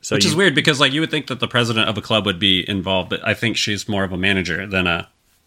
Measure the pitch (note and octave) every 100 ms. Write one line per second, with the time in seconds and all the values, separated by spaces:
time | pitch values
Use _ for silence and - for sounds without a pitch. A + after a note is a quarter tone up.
0 | - G#3+ G3 D#3 G3 C3+ D#3 C3+ C#3 C#3+
1 | D#3+ D#3 - A#2 A#2 B2 A#2 A2 A2 G#2
2 | - A2 G2+ F2+ G2+ F#2 - G2+ F2+ F#2+
3 | F2 G2+ - G#2 A2+ G2+ - G2+ - G2+
4 | F#2+ F#2 F#2+ G2 F2 E2+ G2 F#2+ F2+ E2+
5 | - _ _ _